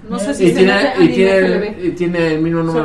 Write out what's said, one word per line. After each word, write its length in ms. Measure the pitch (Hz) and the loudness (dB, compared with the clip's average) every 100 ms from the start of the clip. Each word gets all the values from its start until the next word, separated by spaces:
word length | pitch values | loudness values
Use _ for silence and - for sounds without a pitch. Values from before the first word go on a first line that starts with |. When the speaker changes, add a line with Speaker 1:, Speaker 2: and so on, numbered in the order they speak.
| - | -10
Speaker 1:
No 100 | 190 | -8
sé 120 | 202 | -6
Speaker 2:
Y 20 | 277 | 0
Speaker 1:
si 80 | 180 | 2
Speaker 3:
Y 20 | |
Speaker 1:
se 40 | 180 | 4
Speaker 3:
tiene, 180 | 190 | 2
Speaker 1:
mete 300 | 202 - 190 | 2 0 2
Speaker 3:
y 40 | 165 - | 2 4
tiene, 160 | 190 | 2
Speaker 1:
anime 140 | 190 185 185 | 2 2 -2
F 0 | |
L 40 | 208 214 | -4 -6
B. 60 | 180 | -6
Speaker 3:
y 40 | |
tiene 420 | 147 175 175 165 | -4 -4 0 -2
el 80 | 156 | 0
mismo 180 | 160 170 | -2 -2
número, 180 | 165 160 | -2 -2